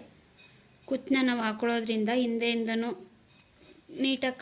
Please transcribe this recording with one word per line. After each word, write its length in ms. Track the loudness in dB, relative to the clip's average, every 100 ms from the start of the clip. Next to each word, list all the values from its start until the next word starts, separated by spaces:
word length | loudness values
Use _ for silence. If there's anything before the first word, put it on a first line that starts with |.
| -6 -20 -20 -20 -20 -20 -20 -20 -6
ಕುಚ್ಚನ್ನ 320 | -6 2 2 4
ನಾವ್ 120 | 2 0
ಹಾಕೊಳ್ಳೋದ್ರಿಂದ 640 | 0 0 0 0 0 2 2
ಹಿಂದೆಯಿಂದನೂ 680 | 2 2 0 0 0 -2 -2 -6 -12 -20 -20 -20 -20 _ -20 -20 -16 -2
ನೀಟಾಗ್ 360 | 0 0 -2 -2